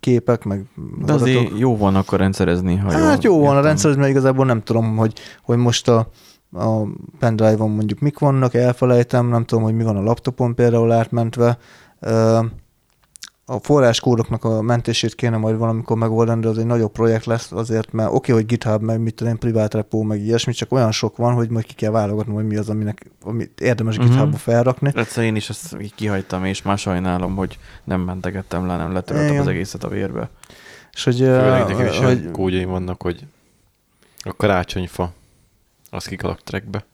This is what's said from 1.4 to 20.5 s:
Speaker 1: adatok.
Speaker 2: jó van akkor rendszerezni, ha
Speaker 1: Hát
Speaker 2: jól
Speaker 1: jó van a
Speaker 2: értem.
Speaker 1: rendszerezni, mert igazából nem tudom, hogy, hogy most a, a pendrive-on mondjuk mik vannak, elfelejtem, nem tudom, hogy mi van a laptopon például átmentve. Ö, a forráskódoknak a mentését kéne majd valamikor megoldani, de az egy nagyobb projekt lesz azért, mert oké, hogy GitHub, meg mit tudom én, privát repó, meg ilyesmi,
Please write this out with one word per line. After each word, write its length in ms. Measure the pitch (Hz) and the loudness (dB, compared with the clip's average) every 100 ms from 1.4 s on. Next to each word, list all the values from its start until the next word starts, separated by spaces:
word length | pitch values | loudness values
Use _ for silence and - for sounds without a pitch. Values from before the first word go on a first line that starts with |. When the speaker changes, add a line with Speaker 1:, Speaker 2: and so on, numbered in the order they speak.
Speaker 1:
adatok. 180 | 120 104 | 0 0
Speaker 2:
jó 180 | 127 113 | 0 2
van 180 | 101 98 | 2 2
akkor 220 | 98 95 | 0 0
rendszerezni, 580 | 95 95 90 87 92 90 | 0 2 0 2 0 0
ha 140 | 98 | 2
Speaker 1:
Hát 300 | - 302 277 | 2 4 4
Speaker 2:
jól 100 | 233 | 4
Speaker 1:
jó 60 | 170 | 4
van 80 | 143 | 4
a 20 | |
Speaker 2:
értem. 140 | 139 | 4
Speaker 1:
rendszerezni, 360 | 147 151 156 139 | 4 2 2 2
mert 120 | 139 | 2
igazából 340 | 135 131 131 131 | 4 2 2 2
nem 160 | 117 | 0
tudom, 340 | - 113 113 110 | 0 0 0 0
hogy, 160 | 113 - - - | 0 -2 -20 -18
hogy 140 | - 120 | -2 2
most 320 | 123 113 - | 2 2 2
a, 220 | 113 113 - - _ _ | 2 2 -8 -20 _ _
a 300 | - 113 110 107 - - - | -6 -2 -2 -4 -8 -16 -4
pendrive-on 520 | 123 110 110 107 110 | -2 2 4 4 2
mondjuk 300 | 107 107 101 | 0 -2 0
mik 180 | 143 143 | -2 0
vannak, 360 | 147 135 127 | 0 2 2
elfelejtem, 720 | 120 123 123 127 123 120 127 120 | 2 2 2 2 4 2 0 2
nem 160 | 117 | 0
tudom, 200 | 113 113 | 0 0
hogy 100 | 110 | 0
mi 80 | 113 | 0
van 120 | 113 101 | 0 0
a 60 | |
laptopon 520 | 101 117 - 131 123 | 0 0 -4 -2 -2
például 380 | 117 120 117 117 | 2 2 4 4
átmentve. 680 | 117 113 120 113 117 120 120 - - - _ | 2 2 -2 -2 2 2 2 -6 -20 -20 _
Ö, 380 | - 113 113 113 113 - - _ _ _ _ - - _ | -2 2 4 4 0 -6 -20 _ _ _ _ -20 -20 _
a 140 | - 123 | -10 -10
forráskódoknak 840 | - 147 127 110 - 120 110 120 | 2 4 4 2 0 0 0 -2
a 160 | 117 110 | -2 -2
mentését 520 | 110 120 120 113 113 | 0 0 0 -2 -2
kéne 220 | - 123 113 | -2 -2 0
majd 200 | 110 110 | 0 0
valamikor 400 | 113 113 - 113 | 0 -2 -2 0
megoldani, 440 | 113 113 117 113 | 0 2 2 2
de 80 | 113 | 0
az 100 | 110 | 0
egy 80 | 113 | 0
nagyobb 260 | 120 110 | 0 0
projekt 320 | - 113 113 | 0 2 2
lesz 280 | 113 117 - | 0 -4 -4
azért, 400 | 92 113 110 107 | -8 -2 -4 -2
mert 200 | 113 110 | -4 0
oké, 200 | 131 - | 0 2
hogy 140 | 113 107 | 0 2
GitHub, 360 | 120 117 107 | -2 0 -2
meg 180 | 113 113 | 0 -2
mit 140 | 113 | -2
tudom 180 | - 113 | -4 -4
én, 60 | 113 | -2
privát 360 | 123 110 107 | -2 0 0
repó, 280 | 110 104 110 | -2 -4 -4
meg 180 | 107 107 | -2 -2
ilyesmi, 320 | 104 113 - | 0 0 0